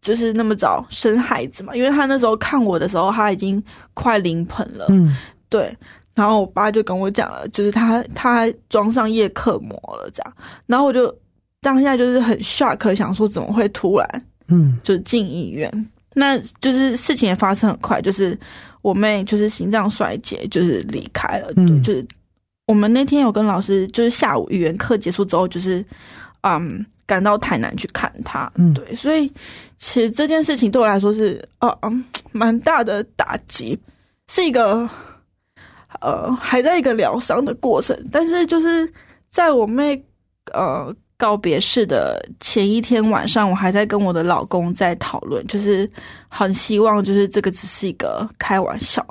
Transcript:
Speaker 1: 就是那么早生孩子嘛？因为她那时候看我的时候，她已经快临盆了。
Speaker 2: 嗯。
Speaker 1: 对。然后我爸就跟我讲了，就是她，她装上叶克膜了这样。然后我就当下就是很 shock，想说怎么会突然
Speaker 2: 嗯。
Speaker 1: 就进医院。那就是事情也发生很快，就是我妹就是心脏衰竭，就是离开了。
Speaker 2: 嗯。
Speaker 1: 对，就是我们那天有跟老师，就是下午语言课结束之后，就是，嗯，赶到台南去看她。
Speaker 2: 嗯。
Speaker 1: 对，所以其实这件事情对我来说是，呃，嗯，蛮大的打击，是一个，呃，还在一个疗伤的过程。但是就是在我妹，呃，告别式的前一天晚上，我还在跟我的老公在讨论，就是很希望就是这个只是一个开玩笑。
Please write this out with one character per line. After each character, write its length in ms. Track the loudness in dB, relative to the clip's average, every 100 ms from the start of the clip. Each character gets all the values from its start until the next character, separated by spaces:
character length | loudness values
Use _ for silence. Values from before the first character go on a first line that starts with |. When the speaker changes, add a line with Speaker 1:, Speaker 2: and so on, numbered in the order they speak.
Speaker 1:
就 160 | -2 0
是 160 | 0
那 100 | 0
么 140 | 0 2
早 260 | 0 0 -4
生 300 | -2 0 0
孩 280 | 0 -4 -4
子 140 | -12
嘛？ 140 | -10 -2
因 60 |
为 80 | 0
她 160 | 2 2
那 120 | 2
时 60 |
候 100 | 2 0
看 260 | 0 0
我 140 | 2 0
的 100 | 0
时 80 | 0
候， 160 | 0
她 180 | 0 0
已 40 | 0
经 260 | -2 -4 -6 -16 -18
快 240 | -4 0 0
临 260 | 0 -2 -6
盆 200 | -6 -10
了。 120 | -6 4
Speaker 2:
嗯。 260 | 6 6 2 -6 _ _
Speaker 1:
对。 260 | -2 -2 -6 -20 -20 _
然 120 | 0 2
后 140 | 2
我 60 | 0
爸 240 | 0 0
就 120 | 0
跟 160 | -2 -2
我 120 | -2
讲 200 | -2 -4
了， 160 | -6 -10
就 140 | -2
是 80 | 0
她， 320 | 2 2 2 -2
她 360 | -4 0 2 2 -2 _
装 200 | 0 0
上 200 | 0 0
叶 180 | 2 0
克 280 | 0 -2 -2
膜 180 | -6 -14 -14 -14
了 100 | -14
这 80 | -12
样。 100 | -14 -14 -20 -20
然 160 | _ 2
后 60 | 4
我 60 |
就 220 | 4 0 -2 _ _ _ _
当 220 | 0 2
下 120 | 4
就 160 | 2 2
是 80 | 2
很 200 | 2 0
shock， 560 | -2 0 0 2 0
想 200 | 0 0
说 140 | 0 0
怎 140 | -2
么 100 | -4
会 160 | 0 0
突 300 | 0 0 0
然 260 | 0 -6 -14 _ 2
Speaker 2:
嗯。 320 | 4 6 2
Speaker 1:
就 140 | 0 -2
进 280 | 0 -2 -2
医 200 | -6 -8
院。 200 | -6 -6 -6 -10 _ _
那 220 | 0 2 0 -4 -4
就 120 | -2
是 240 | 2 2 0
事 180 | -2
情 140 | 0 0
也 60 |
发 200 | 2 0
生 160 | 2 0
很 80 | 0
快， 240 | -2 -2
就 80 | -2
是 260 | 0 0 -2 -10 -20 -20 -6
我 100 | -2
妹 300 | 2 2 0
就 160 | 0 0
是 100 | 0
心 220 | -2 -2
脏 180 | 0 0
衰 280 | -2 -4 -4
竭， 280 | -8 -8 -4
就 120 | 0
是 200 | 2 0 -4
离 200 | -8 -8
开 260 | -6 -4 -4
了。 140 | -2
Speaker 2:
嗯。 260 | 4 6 6
Speaker 1:
对， 0 |
就 100 | 4
是 120 | -2 -4 -16 _ _ _ _ 0
我 80 |
们 180 | 2 4
那 120 | 2
天 180 | 4 2
有 80 | 2
跟 160 | 2 0
老 140 | 0
师， 260 | 0 0 0
就 140 | 0
是 80 | 0
下 260 | 2 0 0
午 80 | -2
语 120 | 0
言 140 | 0 -2
课 220 | -2 -2
结 140 | -2
束 120 | -4
之 120 | 0 0
后， 100 | 0
就 140 | -2
是， 240 | -4 -4 -6 -16 -20 -20 -20 _
嗯， 440 | -2 -2 -4 -8 -12 _ -4
赶 160 | 0
到 160 | 2 2
台 180 | 0 -2
南 200 | -2 -6
去 100 | -10
看 200 | -6 -8 -8
她。 260 | -10 -8 -6 2
Speaker 2:
嗯。 180 | 4
Speaker 1:
对， 220 | 4 -2 -6
所 180 | -2
以 160 | 0 0 -6 -20 -20 -20 _
其 260 | -4 0
实 80 | 0
这 160 | 0 0
件 160 | 2
事 140 | 0 0
情 120 | 2
对 140 | 4
我 60 | 4
来 100 | 4
说 160 | 2
是， 320 | 2 0 -2 -12 _
呃， 180 | -2 -2
嗯， 220 | -4 -4 -6 -10 -10
蛮 260 | -2 0 2
大 220 | 2 0
的 220 | 0 -2 -6
打 240 | -4 -4 -4 -8
击， 320 | -10 -8 -8 _ _ _ _ _
是 180 | -2
一 60 | 0
个， 380 | 2 2 2 -2 -10 -20 -20 _ _ _ _ -20 -20 _ -8
呃， 340 | -4 -4 -4
还 260 | -4 0 2
在 200 | 2 2
一 20 |
个 100 | 2
疗 260 | 2 0 0
伤 240 | -2 -2
的 100 | -2
过 260 | -2 0 0
程。 160 | 0 -4 -2
但 160 | -2 0
是 180 | 0
就 160 | 2 2
是 320 | 2 0 -2 -6 _ _ _
在 220 | 0 2
我 120 | 4
妹， 380 | 2 0 0 -2 -8 _ _ _ -8
呃， 400 | -4 -2 -2 -6 -14 _ _
告 200 | 0 0
别 220 | 0 0
式 260 | 2 2
的 400 | 2 0 0 -4 -8 -14
前 320 | -4 0 2
一 100 | 0
天 300 | 0 2 2
晚 160 | 0 0
上， 240 | 0 2
我 20 |
还 200 | 2 0
在 120 | 0
跟 160 | 0 0
我 120 | 0
的 100 | 0
老 220 | 0 0
公 280 | 0 -2 -2
在 220 | 0 -2 -2
讨 220 | -6 -8
论， 220 | -6 -6 -4
就 100 | -4
是 320 | 0 0 0 -6 -20 -20 -18
很 260 | -4 -2
希 240 | -2 0 2
望 240 | 4 4
就 100 | 2
是 140 | 2 2
这 140 | 0
个 80 | -2
只 160 | -4 -10
是 220 | -6 -6
一 40 |
个 340 | -4 -6 -4 -8 -8
开 220 | -2 -2
玩 180 | -2 -4
笑。 260 | -6 -6 -6